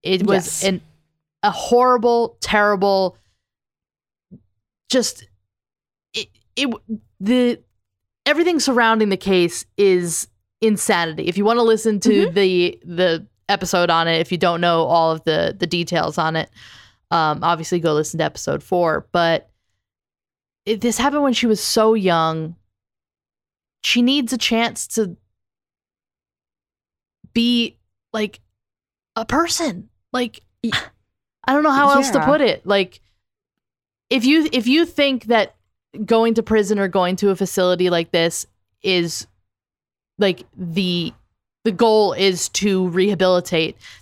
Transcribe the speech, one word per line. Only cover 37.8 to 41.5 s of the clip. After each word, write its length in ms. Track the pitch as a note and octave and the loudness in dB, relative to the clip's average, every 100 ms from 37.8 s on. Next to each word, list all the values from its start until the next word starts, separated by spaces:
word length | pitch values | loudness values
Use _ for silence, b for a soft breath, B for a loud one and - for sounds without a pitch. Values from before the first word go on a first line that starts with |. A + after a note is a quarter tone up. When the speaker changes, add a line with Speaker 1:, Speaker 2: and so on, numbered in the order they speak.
| F3+ | 0
Speaker 1:
like 200 | E3+ E3 | 0 -2
this 360 | E3+ E3 - - _ _ _ | 0 0 -2 -12 _ _ _
is, 440 | F#3+ F3+ E3+ - - _ _ _ _ _ _ _ _ - | -2 0 -2 -6 -14 _ _ _ _ _ _ _ _ -2
like, 260 | G3+ F3+ - - | -2 -2 -12 -14
the, 560 | F3+ E3 F#3 F3 E3 - _ _ _ | -6 -4 -2 -2 -6 -10 _ _ _